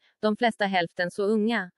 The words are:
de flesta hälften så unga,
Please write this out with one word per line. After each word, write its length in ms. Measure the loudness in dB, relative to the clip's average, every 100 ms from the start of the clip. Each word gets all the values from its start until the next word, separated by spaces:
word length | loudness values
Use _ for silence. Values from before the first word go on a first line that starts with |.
| _ _
de 160 | -2 0
flesta 280 | 0 0
hälften 460 | 0 0 0 -2 -4
så 120 | -2
unga, 480 | 0 2 0 -2 -4